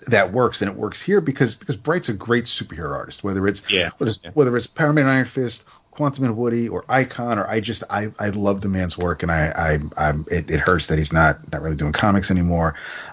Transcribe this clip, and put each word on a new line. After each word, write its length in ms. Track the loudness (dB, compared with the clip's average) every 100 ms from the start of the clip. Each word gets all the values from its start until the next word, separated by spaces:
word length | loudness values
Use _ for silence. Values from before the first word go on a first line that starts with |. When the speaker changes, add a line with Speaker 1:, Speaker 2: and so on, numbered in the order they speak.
| 2
Speaker 1:
that 240 | 2 4
works, 300 | 2 2 2
and 100 | -4
it 60 | -2
works 240 | -6 -4
here 180 | 2 2
because, 340 | 2 2 0
because 220 | -2 -8 -6
Bright's 320 | -2 -2 -2
a 60 |
great 320 | -4 0 0 0
superhero 500 | -8 -10 -8 -8 -8
artist, 300 | -10 -8 -4
whether 200 | 0 0
it's, 160 | 0 0
Speaker 2:
Yeah. 200 | 0 0 -2
Speaker 1:
whether 120 | -2
it's, 100 | -4
Speaker 2:
Yeah. 80 | -4 2
Speaker 1:
whether 200 | 2 2
it's 100 | -2
Power 280 | 0 2
Man 120 | 4 4
Iron 200 | 2 0
Fist, 400 | -2 -4 -6 -16 -20 _
Quantum 320 | -2 -2 0
and 140 | 0 0
Woody, 320 | 0 0 0
or 160 | -4 0
Icon, 500 | 2 2 -2 -2 0
or 80 | 0
I 120 | -2
just, 240 | -2 -6 -4
I, 180 | -4 -4 -4
I 120 | -4
love 320 | 0 0 0
the 80 | 0
man's 280 | 0 0 -2
work, 240 | -2 0
and 100 | 0
I, 500 | 2 0 0 0 0 -2 -2
I, 100 | 0
I'm, 180 | 0 -2
it, 180 | -4 0
it 120 | 0
hurts 260 | 2 2 2
that 100 | 0
he's 140 | 2
not, 400 | 4 4 2 -4
not 100 | -8
really 140 | -4 -2
doing 160 | -2
comics 400 | 0 2 2 2
anymore. 440 | 2 2 2 0 -2 -10 -14 -14